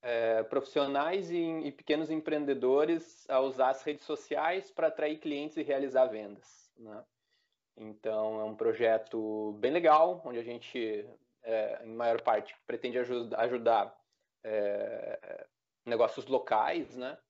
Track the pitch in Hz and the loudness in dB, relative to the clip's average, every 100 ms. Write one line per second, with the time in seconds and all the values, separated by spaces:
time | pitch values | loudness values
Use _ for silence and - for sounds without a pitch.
0 | 123 117 113 110 110 139 - 151 139 139 | 0 0 2 2 2 -2 0 0 2 0
1 | 151 196 175 175 165 160 147 - - 151 | 0 -2 -2 -2 -2 -2 -6 -10 -2 0
2 | 156 156 156 151 143 135 127 135 156 165 | 0 -4 -2 -2 0 0 4 4 4 0
3 | 165 - - 135 135 127 131 135 - 147 | -4 -20 0 2 2 2 2 2 -4 -8
4 | - 151 - 147 156 190 190 - 160 156 | -6 -8 -4 -2 0 -2 -6 0 0 2
5 | 151 156 160 143 151 156 143 139 139 127 | -4 -2 -4 -4 -4 -6 -2 0 2 4
6 | 131 110 104 101 - - _ _ 110 107 | 4 2 -10 -14 -20 -20 _ _ -18 -16
7 | - _ _ _ _ _ _ - 107 107 | -18 _ _ _ _ _ _ -18 -16 -8
8 | 110 107 110 110 107 107 113 110 117 110 | -4 -2 -2 -2 -6 0 0 4 4 4
9 | - 113 110 107 107 104 120 165 160 151 | 0 -6 -4 -4 -6 -2 0 4 6 8
10 | 170 175 - 120 117 120 - 127 110 107 | 6 2 -8 -8 -8 -12 -10 -6 -4 -4
11 | 104 110 _ _ 117 113 110 113 113 113 | -8 -16 _ _ -4 -2 -2 -4 -10 -2
12 | 120 117 - 107 104 - - 120 127 120 | 0 2 2 0 0 -18 -10 -6 -4 -2
13 | 123 123 117 107 117 123 117 113 98 - | -2 -4 -4 -2 0 2 4 4 2 -8
14 | _ _ _ _ 113 107 101 101 107 117 | _ _ _ _ -4 0 0 -2 -4 -6
15 | - - - - - _ _ _ - 113 | -8 -10 -10 -14 -14 _ _ _ -4 2
16 | 120 - 117 131 - 110 131 170 139 123 | 2 2 -2 -2 2 2 2 0 -4 -8
17 | 127 151 | -10 -10